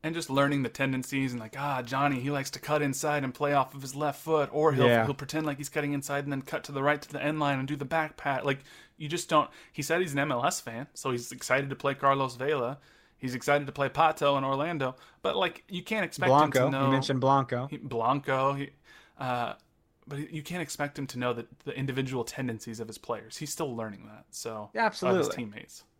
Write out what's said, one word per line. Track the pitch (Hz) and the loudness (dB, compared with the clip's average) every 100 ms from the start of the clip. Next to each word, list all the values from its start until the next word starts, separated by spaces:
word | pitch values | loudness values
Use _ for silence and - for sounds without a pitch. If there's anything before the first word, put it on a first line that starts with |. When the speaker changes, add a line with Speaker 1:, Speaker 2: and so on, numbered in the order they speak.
Speaker 1:
And | 156 | -4
just | 165 165 | -4 0
learning | 135 139 143 | 4 4 4
the | 123 | 0
tendencies | - 135 131 127 135 135 | 0 -2 0 -2 -2 -2
and, | 123 | -4
like, | 110 135 | -8 -6
"Ah, | 143 131 | -4 -4
Johnny, | 117 135 143 135 | -2 0 2 0
he | 131 | -2
likes | 147 135 | -2 -4
to | - | -8
cut | - 151 | 0 2
inside | 147 135 151 147 | 2 0 0 0
and | 135 | -2
play | 127 147 | -2 2
off | 143 127 | 2 2
of | 139 | -4
his | 135 135 | -10 -2
left | 147 139 | -2 -2
foot, | - 160 139 | 0 2 2
or | 151 156 | 4 4
he'll, | 135 120 | 8 8
Speaker 2:
Yeah. | 117 113 | 8 4
Speaker 1:
he'll | |
pretend | 139 131 156 156 | 0 -4 -2 -2
like | 139 | -4
he's | 143 | -4
cutting | - 147 | -2 -2
inside | 143 139 143 | -2 -2 -4
and | 139 | -2
then | 139 | -6
cut | 135 156 | -4 -8
to | - | -6
the | 139 | -2
right | 139 147 | 2 0
to | - | -2
the | 143 | -4
end | 147 156 | -2 0
line | 147 135 | 0 0
and | 135 | -2
do | 147 | -4
the | 135 | -2
back | 160 156 - | 0 -2 -4
pat." | 143 131 | -2 0
Like, | 139 139 - - - _ | 0 -2 -4 -20 -20 _
you | 151 | -6
just | 160 - | -4 2
don't, | 156 147 - - | 2 2 -4 -16
he | - | -8
said | 143 165 | 0 2
he's | 185 | 2
an | 143 | 0
M | 147 | 0
L | 123 | 2
S | 139 - | 0 -2
fan, | - 113 139 | -6 -10 -10
so | - 139 | -6 -2
he's | 123 120 | -2 -4
excited | 127 - 131 139 | -10 0 0 0
to | 135 | -2
play | 139 | -2
Carlos | 135 139 139 131 120 | 2 2 4 0 -2
Vela. | 135 147 120 143 - _ _ _ | -2 0 -2 -4 -16 _ _ _
He's | 131 | -8
excited | 123 131 143 139 | -4 2 2 2
to | |
play | 139 135 | -2 -2
Pato | 143 160 156 143 139 | 4 4 4 2 2
in | |
Orlando, | 135 135 156 165 - - - _ | 2 0 -2 -2 -2 -4 -18 _
but, | 190 - | -4 0
like, | 180 - _ | 0 -2 _
you | 180 | -10
can't | - 220 | -4 -2
expect | 175 - - | -2 0 6
Speaker 2:
Blanco, | 139 151 135 127 | 6 6 6 4
Speaker 1:
him | |
to | 135 | 4
know. | 135 | 2
Speaker 2:
you | |
mentioned | 135 135 131 | 2 2 2
Blanco. | 131 139 127 123 135 | 6 4 4 -4 -4
Speaker 1:
He, | 147 | -10
Blanco, | 135 117 113 139 139 131 135 | -6 0 2 0 0 2 2
he, | 139 139 _ _ - - - | 0 -6 _ _ -20 -20 -10
uh, | 127 123 120 - _ _ _ _ - | -4 -2 -4 -6 _ _ _ _ -12
but | 143 151 | -10 -8
you | 156 | -10
can't | 147 180 | -8 -8
expect | 156 - 143 143 | -8 -4 -6 -4
him | 135 | -8
to | 123 | -4
know | 123 | -2
the, | 120 113 - | -2 -8 -12
the | - 123 | -10 -6
individual | 135 131 131 127 | -4 -2 -2 -2
tendencies | 113 - 127 113 - 110 | -4 -4 -6 -6 -8 -10
of | 110 | -10
his | 107 | -12
players. | - 113 110 - | -8 -8 -8 -12
He's | 151 | -10
still | - 156 | -6 -6
learning | 113 110 101 107 | -4 -8 -10 -16
that. | 107 - | -20 -18
So | - 117 110 104 | -12 -10 -8 -8
Speaker 2:
Yeah, | 220 | 0
absolutely. | 226 - 185 190 | 0 2 2 4
Speaker 1:
of | 147 | 2
his | |
teammates. | - 113 104 - - - | 0 -6 -10 -16 -20 -20